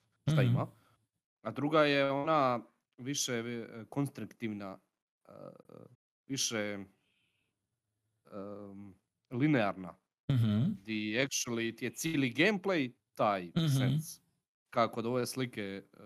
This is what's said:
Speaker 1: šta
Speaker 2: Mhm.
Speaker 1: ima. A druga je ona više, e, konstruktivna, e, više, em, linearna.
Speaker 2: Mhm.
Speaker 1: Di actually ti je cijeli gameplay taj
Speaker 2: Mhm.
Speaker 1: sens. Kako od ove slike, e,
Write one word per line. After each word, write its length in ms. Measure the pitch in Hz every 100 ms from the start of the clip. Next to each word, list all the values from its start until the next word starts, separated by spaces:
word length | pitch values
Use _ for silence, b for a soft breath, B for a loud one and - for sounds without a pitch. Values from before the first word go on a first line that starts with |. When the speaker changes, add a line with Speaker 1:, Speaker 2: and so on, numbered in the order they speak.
| _ _
Speaker 1:
šta 100 | -
Speaker 2:
Mhm. 120 | 156 127
Speaker 1:
ima. 220 | 127 - - b b _ _ _ _
A 100 | 113
druga 280 | 110 143 156
je 300 | 147 143 139
ona 520 | 139 151 156 131 120 - _ _ -
više, 360 | 127 143 -
e, 520 | 120 117 120 110 113 107
konstruktivna, 920 | 143 139 - 104 - 113 104 98 - _ _ _ _
e, 100 | - 50 50 50 50 50 - 123 _ _ -
više, 500 | 131 - 113 104 101 95 _ _ _ _ _ _ _ _ _ _ _ _ _ -
em, 680 | 104 98 101 101 98 101 92 _ _ -
linearna. 600 | 123 151 139 101 90 90 - _ _ -
Speaker 2:
Mhm. 420 | 131 113 104 156 214
Speaker 1:
Di 400 | 113 107 107 110
actually 540 | 139 - 127 117 117
ti 140 | 113 123
je 60 |
cijeli 420 | - 160 160 170
gameplay 600 | 117 185 202 190 175 127 - _
taj 320 | - 113 98 87
Speaker 2:
Mhm. 200 | - 160
Speaker 1:
sens. 500 | 135 127 147 156 - _ _ _ _ _
Kako 300 | 123 113 117
od 60 | 113
ove 200 | 123 120
slike, 360 | 131 127 117
e, 420 | 98 98 - -